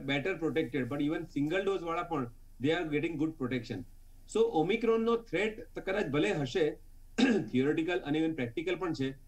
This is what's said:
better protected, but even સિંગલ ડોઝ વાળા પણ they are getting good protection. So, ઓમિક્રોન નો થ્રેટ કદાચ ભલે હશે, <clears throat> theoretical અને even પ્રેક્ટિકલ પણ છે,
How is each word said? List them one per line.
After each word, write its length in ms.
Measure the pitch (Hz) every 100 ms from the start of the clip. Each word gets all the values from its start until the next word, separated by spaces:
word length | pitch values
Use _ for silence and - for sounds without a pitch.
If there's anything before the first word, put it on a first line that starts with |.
| 139
better 340 | 143 190 170
protected, 460 | 156 139 - 143 120
but 180 | 143 147
even 180 | 165 160
સિંગલ 380 | 147 147 185
ડોઝ 180 | 196 190
વાળા 200 | 165 165
પણ 280 | 175 160 120 - - -
they 100 | 131
are 100 | 165
getting 280 | 165 147 160
good 200 | 165 160 -
protection. 360 | 127 127 117 92 - - - - - 214
So, 20 |
ઓમિક્રોન 640 | 226 - 170 226 226 226
નો 140 | 226 226
થ્રેટ 640 | - 165 220 214 - -
કદાચ 280 | 175 196 175
ભલે 260 | 143 196
હશે, 460 | 175 135 190 151 - - - - -
<clears throat> 360 | 262 208 120
theoretical 440 | 123 139 156 160 175
અને 200 | 139 151
even 140 | 160
પ્રેક્ટિકલ 440 | 160 120 143 165 170
પણ 160 | 180
છે, 220 | 135 135 139